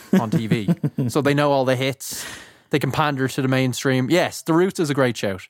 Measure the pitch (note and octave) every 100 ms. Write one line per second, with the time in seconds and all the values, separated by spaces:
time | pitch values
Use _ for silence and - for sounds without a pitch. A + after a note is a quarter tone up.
0 | - F3 A2+ E3 A2 A#2 G2+ F3 C#3+ -
1 | B2+ D#3 C#3 C#3+ D3 C#3 B2+ B2+ C3 B2
2 | - - - - - - - - C#3 C#3
3 | D3+ C3+ C3 - C3 C3 C3 A#2+ C#3+ C3
4 | B2+ E3+ C3 - - D#3+ F#3+ - D3+ C#3
5 | B2+ A2 G#2 F#2